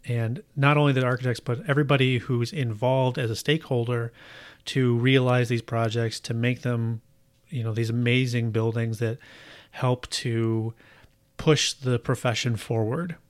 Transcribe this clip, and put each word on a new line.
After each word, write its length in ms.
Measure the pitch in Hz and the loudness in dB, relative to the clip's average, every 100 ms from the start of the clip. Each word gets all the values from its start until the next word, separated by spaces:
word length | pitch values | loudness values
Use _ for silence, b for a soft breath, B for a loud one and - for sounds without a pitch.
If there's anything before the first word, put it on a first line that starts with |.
| - | -4
And 380 | 120 113 139 - - | -2 -2 -4 -8 0
not 220 | 139 147 | 2 4
only 160 | 147 | 4
the 100 | 131 | 4
architects, 360 | 123 123 127 117 | 0 0 -2 -4
but 280 | - 120 - | -4 -6 0
everybody 520 | 143 139 139 131 127 | 0 4 4 4 2
who's 340 | - 120 120 | 0 0 0
involved 640 | 170 120 107 123 131 127 123 | -2 -4 0 0 2 0 0
as 140 | 117 | -4
a 40 | 110 | -4
stakeholder 760 | - 160 - 123 117 120 117 B B B B B - | -2 -2 0 -2 0 -2 -4 B B B B B -4
to 300 | 135 127 117 | 0 2 4
realize 540 | 127 131 127 123 120 | 4 4 4 2 2
these 140 | 120 | -2
projects, 560 | - 113 113 117 113 - | -2 -2 0 0 -2 -4
to 160 | - 117 | -6 -2
make 260 | 120 127 | 0 0
them, 400 | 123 120 113 113 _ _ _ _ _ | -2 -2 -2 -4 _ _ _ _ _
you 140 | 131 | -6
know, 100 | 113 | -4
these 160 | 110 113 | -2 -2
amazing 640 | 120 120 123 131 120 117 | 0 2 4 2 0 0
buildings 480 | 110 113 113 117 110 | 0 0 0 -2 -2
that 180 | 113 113 B B B B B | -4 -4 B B B B B
help 360 | - 127 123 - | -4 0 0 -4
to 680 | - 127 113 113 113 113 - B B B _ _ - | -6 -2 0 0 0 -4 -8 B B B _ _ -2
push 360 | - 147 - | 2 2 0
the 240 | - 127 120 | -4 -2 -2
profession 600 | - 127 127 110 127 113 | 0 -2 0 0 -2 -4
forward. 580 | - 113 110 139 175 165 _ | -2 -2 0 -2 -6 -10 _